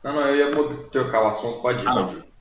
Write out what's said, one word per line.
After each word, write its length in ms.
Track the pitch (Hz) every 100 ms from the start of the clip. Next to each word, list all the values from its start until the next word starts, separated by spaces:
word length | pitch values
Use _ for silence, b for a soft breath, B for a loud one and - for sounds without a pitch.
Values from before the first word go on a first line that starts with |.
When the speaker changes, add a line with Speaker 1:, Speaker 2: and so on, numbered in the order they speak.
Speaker 1:
Não, 100 | 143
não, 80 | 147
eu 140 | 139 143
ia 180 | 143
mud-, 360 | 147 147 - -
trocar 320 | 135 120 113
o 60 | 107
assunto, 320 | - 120 -
pode 220 | 123 123
ir, 40 | -
Speaker 2:
Ah, 80 |
não. 100 | 113 92
Speaker 1:
pode 100 | -
ir. 80 | - -